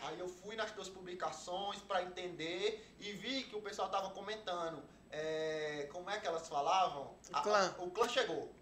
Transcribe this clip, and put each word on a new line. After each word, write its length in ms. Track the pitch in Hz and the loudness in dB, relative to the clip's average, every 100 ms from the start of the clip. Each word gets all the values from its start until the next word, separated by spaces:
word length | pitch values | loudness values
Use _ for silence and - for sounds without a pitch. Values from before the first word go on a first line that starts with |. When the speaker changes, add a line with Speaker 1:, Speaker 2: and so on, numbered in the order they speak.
Speaker 1:
Aí 160 | 147 170 | -6 -4
eu 80 | 180 | -6
fui 280 | - 208 220 | -8 -6 -4
nas 160 | 214 | -2
tuas 180 | - 185 | -4 -8
publicações 880 | 190 180 180 156 - - 185 202 196 | -8 -8 -4 -2 -4 -4 -2 -2 -4
pra 180 | - 190 | 0 2
entender 920 | 180 185 180 151 165 180 214 220 - - | 2 -2 -4 -2 -2 0 0 0 -8 -10
e 120 | 208 | -8
vi 320 | 196 233 269 | -6 -2 -2
que 120 | - 208 | -2 -6
o 60 | |
pessoal 280 | 196 208 190 | -4 -2 0
tava 200 | 196 190 | 0 0
comentando. 720 | 202 202 214 - 175 165 147 - - - | -4 -6 -4 -2 -2 -2 -4 -10 -18 -8
É, 760 | 151 156 156 160 156 151 147 143 | -2 0 2 2 0 -2 -2 -4
como 160 | 175 185 | -6 -4
é 120 | 208 | -2
que 80 | 196 | 0
elas 200 | 165 - | -2 0
falavam? 680 | 143 151 190 180 143 131 - - | 2 6 6 6 2 -8 -12 -2
Speaker 2:
O 120 | 160 | 0
clã. 340 | 196 208 180 185 | 6 6 6 2
Speaker 1:
A, 20 | |
o 80 | 180 | 0
clã 180 | 214 240 | 2 4
chegou. 460 | 262 226 160 - - | 4 2 0 -4 -8